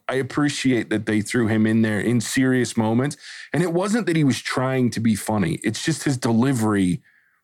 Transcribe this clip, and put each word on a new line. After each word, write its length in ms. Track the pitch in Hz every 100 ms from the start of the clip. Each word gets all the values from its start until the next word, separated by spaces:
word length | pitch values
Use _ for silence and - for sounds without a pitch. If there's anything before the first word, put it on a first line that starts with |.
| -
I 60 | 127
appreciate 760 | 131 - 147 143 131 120 90
that 160 | 107 107
they 160 | 107
threw 260 | 104 123 107
him 200 | 110 110
in 160 | 113
there 160 | 110 107
in 200 | 92 120
serious 560 | 104 - 131 127 117 -
moments. 400 | 110 117 131 - - - -
And 80 | 143
it 100 | 175
wasn't 340 | 170 202 233 175
that 80 | 160
he 80 |
was 160 | 143 120
trying 480 | - - 131 131 123
to 100 | -
be 140 | 113 101
funny. 440 | - 107 90 -
It's 200 | 113 117 -
just 180 | -
his 140 | 156 127
delivery 840 | 120 113 127 131 107 101 92 87 _ _ _ _